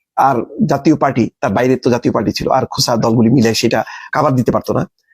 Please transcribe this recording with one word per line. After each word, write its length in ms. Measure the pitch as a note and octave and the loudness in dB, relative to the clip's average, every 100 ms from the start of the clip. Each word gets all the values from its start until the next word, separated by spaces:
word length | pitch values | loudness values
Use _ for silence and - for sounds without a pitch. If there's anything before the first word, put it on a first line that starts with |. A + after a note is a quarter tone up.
| _ - | _ 0
আর 200 | C3+ A#2+ - - D#3+ | 0 0 -4 -2 -2
জাতীয় 260 | C#3 D#3+ D3 | 0 2 2
পার্টি, 260 | C#3+ A#2+ G#2+ - | 2 0 -2 -2
তার 120 | B2+ | -4
বাইরে 200 | G#2+ B2+ B2+ | 0 0 0
তো 100 | B2+ | 0
জাতীয় 220 | A#2+ - | 0 0
পার্টি 180 | - G#2 | -2 -2
ছিল, 160 | - - | -2 0
আর 120 | C3 A#2+ | 0 -2
খোসা 280 | - C3 A#2 | -4 -2 0
দলগুলি 320 | A2+ A2+ A2+ | 2 2 4
মিলে 220 | C#3 A2+ A2 | 4 2 0
সেটা 240 | A#2+ A#2 - - - | 0 -2 -4 -10 -8
কাভার 220 | C#3+ D3 B2+ | -2 0 0
দিতে 160 | A2+ | 0
পারতো 200 | G#2+ - | -2 -2
না, 100 | A2 - _ _ | -4 -6 _ _